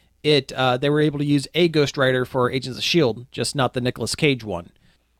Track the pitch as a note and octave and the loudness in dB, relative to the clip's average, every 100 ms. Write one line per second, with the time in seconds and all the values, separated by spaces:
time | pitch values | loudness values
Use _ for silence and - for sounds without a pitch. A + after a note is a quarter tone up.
0 | _ _ D3+ D3 C3 - B2+ B2+ C#3+ D3 | _ _ 0 2 0 -2 0 0 0 2
1 | D3+ C#3+ C#3+ C#3+ C3 D#3 F3 D#3 C#3 - | 0 0 0 0 0 0 2 2 0 2
2 | C3 B2+ B2 C3 B2 C3 C3 A2 - F3 | 2 2 0 0 0 0 -6 -6 0 2
3 | C3 A2+ B2 - A#2+ D3 B2 B2+ B2 - | 2 0 -10 -8 -6 -2 -2 0 -4 -4
4 | A2 - D#3 B2+ A2 F2 E2+ _ _ _ | -6 0 0 0 -4 -10 -10 _ _ _
5 | _ _ | _ _